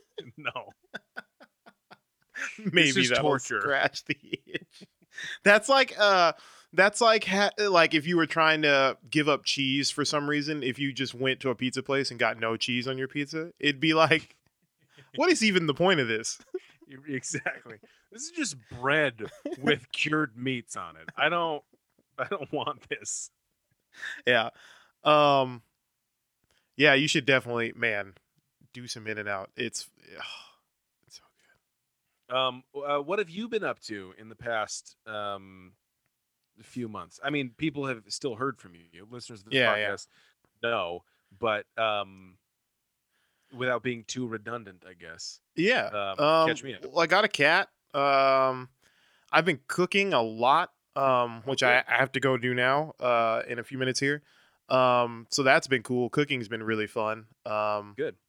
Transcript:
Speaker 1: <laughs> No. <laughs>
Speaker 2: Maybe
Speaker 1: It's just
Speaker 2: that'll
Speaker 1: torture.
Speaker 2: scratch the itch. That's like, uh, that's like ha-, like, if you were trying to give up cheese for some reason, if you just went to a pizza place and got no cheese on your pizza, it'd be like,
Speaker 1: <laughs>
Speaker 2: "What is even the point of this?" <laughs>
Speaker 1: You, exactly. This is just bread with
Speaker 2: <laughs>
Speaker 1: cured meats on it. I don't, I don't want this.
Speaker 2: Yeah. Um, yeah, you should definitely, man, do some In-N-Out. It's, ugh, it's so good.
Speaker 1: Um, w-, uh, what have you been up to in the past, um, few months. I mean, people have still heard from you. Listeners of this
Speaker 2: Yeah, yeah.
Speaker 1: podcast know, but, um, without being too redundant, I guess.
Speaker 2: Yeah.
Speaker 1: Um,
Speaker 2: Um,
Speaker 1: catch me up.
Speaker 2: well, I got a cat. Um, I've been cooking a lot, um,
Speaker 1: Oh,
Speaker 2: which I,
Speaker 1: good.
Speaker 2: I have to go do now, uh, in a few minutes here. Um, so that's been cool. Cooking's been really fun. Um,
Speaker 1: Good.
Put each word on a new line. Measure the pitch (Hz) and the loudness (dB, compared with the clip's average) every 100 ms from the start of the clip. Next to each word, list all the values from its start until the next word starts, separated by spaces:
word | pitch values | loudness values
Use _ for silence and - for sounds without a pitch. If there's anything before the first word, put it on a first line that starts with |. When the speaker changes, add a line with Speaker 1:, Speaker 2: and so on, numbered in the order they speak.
| _ - | _ -20
Speaker 1:
<laughs> | 143 131 | -20 -12
No. | 135 127 101 - _ - _ - | -10 -10 -14 -20 _ -20 _ -20
<laughs> | - _ 285 _ - _ _ - _ _ _ - - - | -20 _ -20 _ -20 _ _ -20 _ _ _ -12 -12 -8
Speaker 2:
Maybe | 214 180 156 | 0 4 4
Speaker 1:
It's | 131 | 4
just | 127 120 | 2 2
Speaker 2:
that'll | 147 | 2
Speaker 1:
torture. | 135 - 110 | 0 -2 -4
Speaker 2:
scratch | 107 135 147 - - | 0 0 0 -2 -8
the | 151 - - _ | -10 -8 -12 _
itch. | - - - - _ _ - - - | -14 -14 -20 -20 _ _ -16 -14 -2
That's | 196 208 214 | 4 4 6
like, | 269 262 - | 2 2 4
uh, | 208 190 170 - - - _ | 4 6 4 2 -10 -20 _
that's | 165 196 202 | 4 4 6
like | 233 220 185 | 4 4 2
ha-, | 196 202 - | 0 0 0
like, | 208 180 160 160 | 2 6 6 4
if | 143 | 0
you | 175 | 0
were | 156 | 0
trying | 165 160 165 | 2 4 4
to | 151 139 135 - 123 | 4 4 4 0 -4
give | 151 151 | -2 2
up | 139 - | 0 0
cheese | - 135 135 135 | -2 0 0 -2
for | - 139 | -2 -2
some | 151 143 | -2 -2
reason, | 147 143 151 | -4 -4 -4
if | 131 127 | -4 -4
you | 143 | -6
just | 127 131 123 | -4 -8 -4
went | 131 131 | -2 -2
to | 135 | -4
a | 120 | -4
pizza | 127 131 | -4 -6
place | 127 139 131 | -4 -4 -4
and | 120 | -2
got | 117 113 | -2 0
no | 113 113 | -4 -4
cheese | - 123 123 | -4 -4 -4
on | 131 | -6
your | 131 | -6
pizza, | 147 139 156 170 - | -6 -8 -8 -12 -4
it'd | 147 139 | -4 0
be | 156 160 | 2 4
like, | 160 160 - _ _ _ _ _ | 6 4 0 _ _ _ _ _
Speaker 1:
<laughs> | _ _ - - | _ _ -14 -2
Speaker 2:
"What | 330 | 2
is | 330 | 4
even | 220 185 165 | 4 4 2
the | |
point | 139 175 175 | 2 4 4
of | 120 | 2
this?" | 110 113 - - | -2 -4 -12 -12
<laughs> | 381 - _ - | -14 -14 _ -20
Speaker 1:
You, | 135 147 | -20 -8
exactly. | 135 - 143 131 127 120 107 - _ _ | -8 -6 -6 -6 -10 -14 -20 -20 _ _
This | 220 | -16
is | 302 | -14
just | 339 254 139 107 | -8 -8 -8 -16
bread | 123 127 151 143 113 104 - - 339 | -6 0 2 2 -2 -12 -12 -12 -6
with | 143 143 - | -2 -2 -2
Speaker 2:
<laughs> | |
Speaker 1:
cured | - 151 151 151 113 | -6 -2 0 -2 -4
meats | 127 127 113 107 | -6 -6 -8 -12
on | 87 80 | -14 -16
it. | 80 - | -14 -2
I | 143 | 0
don't, | 170 165 147 - _ _ _ _ - | 0 -2 -4 -10 _ _ _ _ -8
I | 123 | -6
don't | 196 139 | -6 -6
want | 147 120 127 - | -6 -6 -8 -10
this. | 123 104 - - _ _ _ _ _ _ - - - - | -12 -10 -10 -12 _ _ _ _ _ _ -16 -14 -8 0
Speaker 2:
Yeah. | 120 113 - - - _ _ | 2 0 -6 -20 -20 _ _
Um, | 156 151 147 139 131 123 _ _ _ _ _ _ _ _ _ _ _ - | 4 6 6 4 0 -6 _ _ _ _ _ _ _ _ _ _ _ 2
yeah, | 147 | 6
you | 135 147 | 6 4
should | 160 127 | 0 2
definitely, | 131 120 120 113 - | 2 2 -4 -4 -4
man, | 117 104 98 90 _ _ _ _ _ | -4 -4 -8 -14 _ _ _ _ _
do | 123 123 | -18 -14
some | - 110 | -14 -10
In-N-Out. | 107 104 98 98 - | -8 -6 -8 -8 -8
It's, | 120 - - _ - 82 | -8 -8 -16 _ -20 -18
ugh, | - - - _ _ _ _ _ _ | -16 -18 -20 _ _ _ _ _ _
it's | - | -20
so | _ _ _ _ _ _ _ _ _ _ - | _ _ _ _ _ _ _ _ _ _ -6
good. | |
Speaker 1:
Um, | 127 131 123 _ | -2 -2 -4 _
w-, | 143 143 | -12 -4
uh, | 143 | -4
what | 143 202 | -2 -4
have | 180 | -6
you | 175 226 | -8 -8
been | 226 165 | -6 -6
up | 123 | -8
to | - 104 92 95 | -10 -12 -14 -18
in | 110 | -20
the | 110 | -14
past, | 120 113 104 - - _ - | -6 -4 -4 -8 -16 _ -14
um, | 107 104 101 95 95 92 _ _ _ _ _ _ _ _ _ | -10 -8 -10 -12 -20 -20 _ _ _ _ _ _ _ _ _
few | 110 127 117 | -16 -10 -10
months. | 104 85 - | -10 -14 -10
I | 139 | -6
mean, | 147 131 113 | -6 -6 -6
people | 156 139 135 | -8 -6 -8
have | 117 101 | -8 -10
still | - 143 107 | -8 -8 -6
heard | 135 120 | -6 -6
from | 95 85 | -16 -20
you. | 85 85 107 | _ -20 -18
Listeners | 123 - 113 | -18 -18 -20
of | 101 | -4
this | 131 | 0
Speaker 2:
Yeah, | 120 104 | 2 2
yeah. | 104 | -2
Speaker 1:
podcast | 98 - _ _ _ _ _ | -6 -12 _ _ _ _ _
know, | 117 113 87 87 _ _ _ 98 | -4 -2 -4 -8 _ _ _ -6
but, | 117 104 - - | -4 -4 -6 -4
um, | 113 104 98 95 92 92 _ _ _ _ _ _ _ _ _ _ _ 131 | -2 -2 -6 -14 -20 _ _ _ _ _ _ _ _ _ _ _ _ -6
without | 127 120 | -2 -2
being | 127 120 | -4 -6
too | 107 127 127 | -8 -8 -8
redundant, | 110 107 120 101 90 92 | -8 -8 -12 -12 -20 -20
I | |
guess. | 87 85 82 - - _ - | -20 -18 -16 -16 -18 _ -4
Speaker 2:
Yeah. | 180 240 101 104 98 95 | -2 0 -2 -4 -6 0
Speaker 1:
Um, | |
Speaker 2:
Um, | 147 160 160 | 2 4 2
Speaker 1:
catch | 120 | -2
me | 135 101 | -8 -14
up. | - | -8
Speaker 2:
well, | 165 | -2
I | 165 | 2
got | 180 | 2
a | 220 | 2
cat. | - 147 175 202 _ _ | 2 4 4 0 _ _
Um, | 143 139 139 135 135 131 127 127 _ _ _ _ _ - | -2 2 4 6 4 2 -2 -10 _ _ _ _ _ 0
I've | 156 165 | 2 2
been | 143 - | 0 -4
cooking | - 180 202 196 | -2 0 2 2
a | 143 | 0
lot, | 113 110 120 151 180 _ _ - | 0 0 2 2 0 _ _ -2
um, | 135 127 120 117 131 | 2 2 0 -4 -6
Speaker 1:
Oh, | |
Speaker 2:
which | 135 | 0
I, | 131 123 | 4 4
Speaker 1:
good. | - | 2
Speaker 2:
I | 120 | 0
have | 131 | 0
to | 131 | 0
go | 131 127 | 0 0
do | 123 | 0
now, | 123 127 139 156 - | 0 2 0 -2 -4
uh, | 123 120 113 117 - | 0 2 2 0 -4
in | 120 | -8
a | |
few | 113 131 | -8 -4
minutes | 131 123 | -2 0
here. | 139 147 _ _ _ _ - | -2 -4 _ _ _ _ -2
Um, | 131 127 123 120 117 117 | 4 4 4 0 -4 -8
so | - | 0
that's | 135 151 143 | 6 6 4
been | 131 | -2
cool. | 107 123 120 | 0 -2 0
Cooking's | - 147 135 107 | -2 -2 -4 -6
been | 113 | -8
really | 110 110 107 | -2 -2 -2
fun. | - 107 110 107 _ 117 | -4 -4 -4 -10 _ -6
Um, | 107 107 104 104 101 | -2 -2 -2 -6 -8
Speaker 1:
Good. | 147 95 | -8 -10